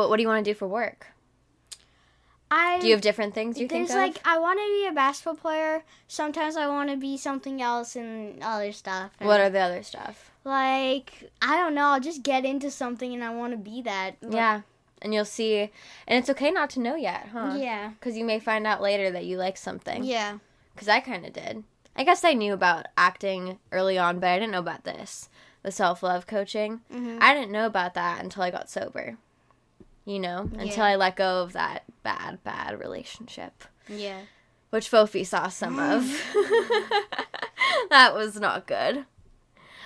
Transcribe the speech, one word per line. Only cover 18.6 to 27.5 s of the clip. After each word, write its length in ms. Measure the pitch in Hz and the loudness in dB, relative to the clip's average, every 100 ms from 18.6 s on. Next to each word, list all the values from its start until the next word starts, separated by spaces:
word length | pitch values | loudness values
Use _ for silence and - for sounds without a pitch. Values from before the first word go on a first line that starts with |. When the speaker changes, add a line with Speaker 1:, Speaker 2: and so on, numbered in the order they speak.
| 214 | 0
Speaker 1:
out 160 | 202 | 0
later 300 | 202 202 190 | 2 2 0
that 140 | 180 175 | -2 -4
you 120 | 185 | -4
like 200 | 185 190 | -4 -4
something. 460 | 185 - - - | -8 -8 -8 -6
Speaker 2:
Yeah. 340 | 262 233 208 208 _ _ _ - | -2 -2 -4 -8 _ _ _ -6
Speaker 1:
'Cause 120 | 208 | 2
I 140 | 226 | 2
kinda 280 | 254 190 160 | 2 -10 -10
did. 340 | - - 220 214 _ _ - | -10 -10 -10 -14 _ _ 0
I 60 | |
guess 200 | 285 359 | 4 6
I 100 | 349 | 4
knew 200 | 254 208 | 4 2
about 340 | 190 180 165 - - | 2 4 2 0 4
acting 640 | 180 - 196 185 185 190 - | 4 2 -4 -4 -6 -12 -4
early 240 | 185 190 185 | 0 2 4
on, 220 | 175 175 | 2 2
but 100 | 180 | 2
I 60 | 180 | 2
didn't 120 | 220 | 2
know 60 | 185 | -2
about 260 | 165 156 - | -4 -6 -10
this, 440 | 78 - - - _ - _ | -10 -12 -16 -18 _ -20 _
the 80 | 196 | -8
self-love 560 | 190 180 180 185 180 - | 0 0 2 0 -2 -2
coaching. 540 | 214 202 214 214 226 - | -6 -4 -4 -4 -6 -12
Speaker 2:
Mm-hmm. 240 | 247 240 233 | -10 -8 4
Speaker 1:
I 120 | 247 | 4
didn't 180 | 285 214 | 4 0